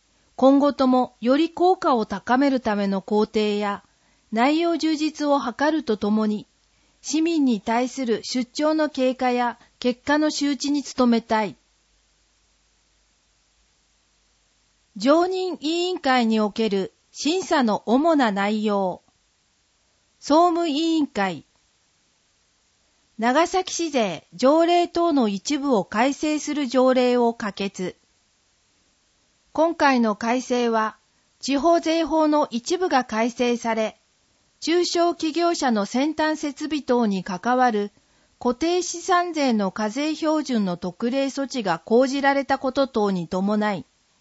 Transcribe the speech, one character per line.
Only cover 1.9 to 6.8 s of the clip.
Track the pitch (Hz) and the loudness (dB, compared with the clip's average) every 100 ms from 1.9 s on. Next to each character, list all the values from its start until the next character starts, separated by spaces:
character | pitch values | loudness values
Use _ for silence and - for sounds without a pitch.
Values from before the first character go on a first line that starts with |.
| 240 | 0
を | 208 | -2
高 | 190 - 254 | -6 0 2
め | 285 | 2
る | 262 | 0
た | 226 208 | -2 -2
め | 196 | -2
の | 196 | -2
工 | - 208 214 | -2 0 0
程 | 220 | 0
や | 208 208 208 196 _ _ _ _ - | -2 -2 -4 -6 _ _ _ _ -6
内 | 220 262 311 | 0 2 2
容 | 339 320 | 0 0
充 | 311 294 | -2 0
実 | 311 - 294 | -2 -2 0
を | 277 | 0
図 | 247 226 294 | -2 -2 0
る | 311 | 0
と | 240 214 | -2 -2
と | 208 | 0
も | 214 214 | 0 0
に、 | 214 - _ _ _ | -4 -8 _ _ _